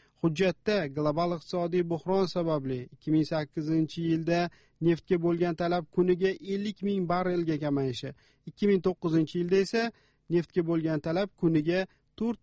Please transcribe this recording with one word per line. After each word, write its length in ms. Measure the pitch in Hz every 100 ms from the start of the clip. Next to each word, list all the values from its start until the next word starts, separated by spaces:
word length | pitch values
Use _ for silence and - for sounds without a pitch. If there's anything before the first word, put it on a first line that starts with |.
| _ _
Hujjatda 560 | 170 156 190 - - 208 147 139
global 340 | 151 147 175 175
iqtisodiy 460 | - 180 170 180 170
buhron 340 | 165 175 196 180 180
sababli 440 | 165 151 135 127 123
ikki 160 | - -
ming 120 | 156 147
sakkizinchi 680 | 160 147 165 151 160 156 - 165
yilda 300 | 160 160 170 175 - _ _ 165
neftga 300 | 165 - 180 170
bo'lgan 280 | 170 175 160
talab 220 | 170 175 165 -
kuniga 360 | 180 180 190 - 196
ellik 240 | 196 208 - 202
ming 140 | 196 170
barrelga 440 | 175 185 175 165 147
kamayishi, 460 | 151 139 135 120 135 - _ _ -
ikki 160 | - 202
ming 100 | 190 185
to'qqizinchi 480 | 175 170 160 151 175
yilda 160 | 175 190 190
esa 180 | 226 233 - _ _ - 170
neftga 260 | 160 180 165
bo'lgan 300 | 165 160 156 165
talab 240 | 170 202 -
kuniga 380 | 170 160 151 185 190 _ _ -
to'rt 220 | 226 220